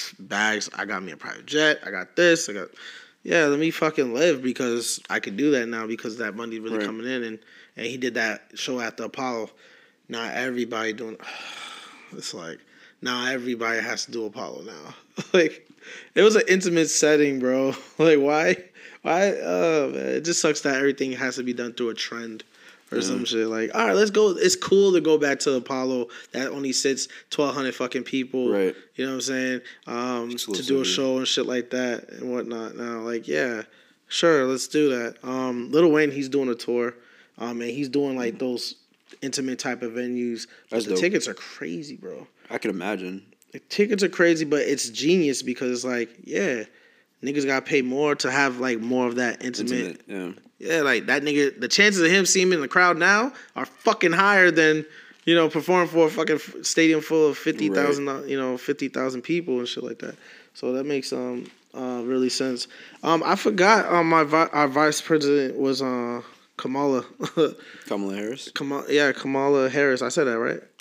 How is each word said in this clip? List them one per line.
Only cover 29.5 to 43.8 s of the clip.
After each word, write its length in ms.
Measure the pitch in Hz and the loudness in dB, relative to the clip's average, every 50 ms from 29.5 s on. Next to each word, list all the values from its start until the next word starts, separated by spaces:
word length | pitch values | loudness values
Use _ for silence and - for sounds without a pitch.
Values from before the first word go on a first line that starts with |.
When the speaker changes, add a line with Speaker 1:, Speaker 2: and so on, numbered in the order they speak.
| 127 123 - - - - _ | -4 -6 -8 -14 -20 -20 _
Speaker 1:
Um, 440 | - 120 120 123 127 123 120 117 120 | -10 -8 -6 -4 -4 -4 -4 -6 -6
to 60 | 120 | -8
do 160 | 120 - 110 98 | -8 -6 -6 -6
a 20 | 87 131 135 139 135 | -6 -2 0 0 0
Speaker 2:
Exclusively. 40 | 127 | 0
Speaker 1:
show 340 | 123 - 139 135 131 131 131 | 0 0 0 0 0 0 -2
and 100 | 131 - | -2 -2
shit 180 | - 139 123 | -2 -2 -2
like 240 | - 127 123 120 - | -2 -2 -4 -4 -4
that 380 | 127 127 127 123 117 - - - | -4 -4 -2 -4 -4 -6 -8 -14
and 220 | - - - 127 123 | -14 -10 -8 -6 -6
whatnot. 440 | 123 113 113 120 113 113 113 113 | -6 -6 -8 -10 -10 -10 -12 -12
Now, 240 | 117 120 120 117 113 | -10 -10 -10 -8 -8
like, 260 | 113 117 117 113 107 143 | -8 -6 -6 -6 -6 -4
yeah, 340 | 147 151 147 123 117 107 110 - _ _ _ _ _ _ _ _ | -2 -2 -2 -2 -4 -6 -10 -12 _ _ _ _ _ _ _ _
sure, 380 | - - 175 170 160 143 131 | -4 2 4 4 4 4 4
let's 220 | 131 131 127 - - | 0 -2 -4 -4 -2
do 200 | - 151 151 139 | 0 2 2 2
that. 260 | 127 120 117 117 - - - | 2 0 -4 -6 -8 -10 -10
Um, 460 | 127 127 131 131 127 123 123 120 - 139 | -8 -6 -4 -4 -4 -4 -6 -6 0 4
Lil 180 | 156 175 165 | 6 6 6
Wayne, 200 | 151 151 156 147 | 6 6 4 2
he's 180 | 135 143 135 131 | 0 -4 -6 -2
doing 200 | 135 139 135 127 | 0 0 0 0
a 60 | 117 | -2
tour. 400 | - - - 120 120 120 120 120 - - _ _ _ _ _ _ - | -4 -4 -2 -2 0 -2 -2 -6 -10 -18 _ _ _ _ _ _ -10
Um, 220 | 113 120 120 117 117 | -8 -8 -6 -6 -6
and 80 | 120 | -6
he's 180 | 117 143 143 131 | -6 -6 -6 -2
doing, 280 | 127 143 143 139 131 | 0 0 0 0 -2
like, 220 | 127 123 120 104 - | -2 -4 -4 -4 -4
those 380 | 131 127 123 117 - - - - _ _ _ _ _ _ - - - | -4 -4 -2 -4 -6 -8 -12 -14 _ _ _ _ _ _ -16 -10 -8
intimate 360 | 135 123 143 131 131 127 123 | -6 -4 -4 -4 -4 -6 -6
type 240 | - 131 123 123 123 | -6 -6 -6 -6 -6
of 100 | 117 113 | -8 -6
venues. 540 | 123 123 123 123 120 120 120 117 110 - - - - _ _ | -6 -4 -4 -4 -2 -2 -4 -4 -6 -10 -14 -18 -20 _ _
But 60 | 110 | -4
Speaker 2:
That's 80 | 117 107 | -4 -2
Speaker 1:
the 60 | 104 95 | 0 0
Speaker 2:
dope. 80 | 92 | 2
Speaker 1:
tickets 260 | 107 180 208 165 - 120 | 2 2 2 0 -2 -2
are 60 | 98 | -6
crazy, 600 | - - - - - 143 156 175 170 147 147 160 | -10 -12 -16 -14 -12 -10 -10 -10 -10 -10 -12 -14
bro. 300 | - - 92 82 - - - _ _ _ - 113 | -14 -14 -14 -14 -14 -16 -20 _ _ _ -10 -10
Speaker 2:
I 60 | 117 | -6
can 120 | - 110 | -4 -4
imagine. 540 | 95 90 90 101 107 92 92 90 95 98 107 _ _ _ _ _ - | -4 -4 -4 -4 -4 -4 -6 -8 -10 -12 -14 _ _ _ _ _ -20
Speaker 1:
The 60 | 131 | -20
tickets 420 | - _ - - | -14 _ 0 0